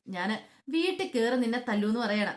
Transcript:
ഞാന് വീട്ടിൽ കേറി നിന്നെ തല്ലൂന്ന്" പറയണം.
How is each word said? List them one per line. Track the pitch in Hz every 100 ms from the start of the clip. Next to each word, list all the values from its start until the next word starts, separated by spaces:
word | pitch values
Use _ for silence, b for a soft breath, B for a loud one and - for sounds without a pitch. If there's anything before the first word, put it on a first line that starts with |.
| -
ഞാന് | 185 185 214 - - -
വീട്ടിൽ | 320 349 370 381 247
കേറി | 226 254
നിന്നെ | 240 240 247
തല്ലൂന്ന്" | 208 208 226
പറയണം. | 226 208 202